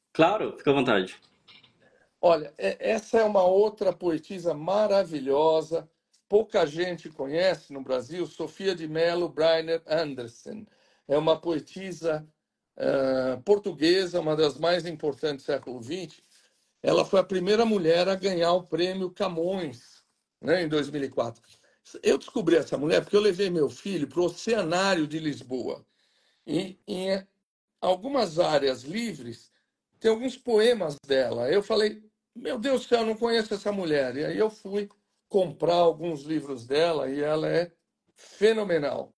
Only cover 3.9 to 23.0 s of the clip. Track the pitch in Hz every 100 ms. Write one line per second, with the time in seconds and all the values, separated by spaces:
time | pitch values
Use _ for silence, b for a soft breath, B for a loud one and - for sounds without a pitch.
3.9 | 180 175 156 - 196 170 147 160 202 214
4.9 | 196 175 151 131 139 160 160 156 160 156
5.9 | _ _ _ - 208 220 214 156 156 180
6.9 | 170 160 - 135 160 185 165 - 139 127
7.9 | 127 117 175 156 - 156 - 196 175 160
8.9 | 156 170 175 170 147 160 165 160 165 -
9.9 | 156 151 131 117 - - - - b b
10.9 | b - 143 160 160 170 156 - 185 190
11.9 | 160 165 156 151 _ _ _ _ - 135
12.9 | 139 135 131 131 123 196 202 202 147 160
13.9 | 185 185 170 156 151 151 131 165 180 170
14.9 | 156 151 139 156 139 - 135 - 123 117
15.9 | 180 156 - b b b b b _ -
16.9 | 165 - 196 180 185 180 214 226 208 160
17.9 | 170 180 190 196 175 170 180 180 160 180
18.9 | 190 185 180 196 165 175 190 160 117 -
19.9 | - _ _ _ _ - 180 160 151 139
20.9 | 147 135 - 117 - _ b b b -
21.9 | - 208 - - 240 165 160 135 131 147
22.9 | 180